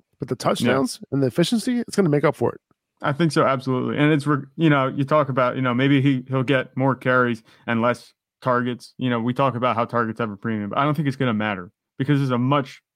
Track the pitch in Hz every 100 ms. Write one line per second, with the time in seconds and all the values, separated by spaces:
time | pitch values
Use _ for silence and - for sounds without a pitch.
0 | _ - 127 127 151 185 - 262 262 -
1 | - 135 131 - 170 233 254 240 - -
2 | 180 147 151 - 117 - _ _ _ _
3 | 147 139 170 156 123 131 131 127 120 113
4 | 147 156 143 143 139 - 160 143 131 -
5 | 139 151 135 127 123 120 127 120 139 143
6 | 139 131 127 131 127 135 120 - 135 127
7 | 131 127 123 113 _ _ - 113 120 120
8 | - _ _ _ 131 123 123 117 - -
9 | 127 120 117 123 135 117 123 110 117 117
10 | 113 110 113 98 117 107 104 120 143 147
11 | 143 135 131 107 107 95 87 _ _ -
12 | 135 143 135 120 127 143 143 - _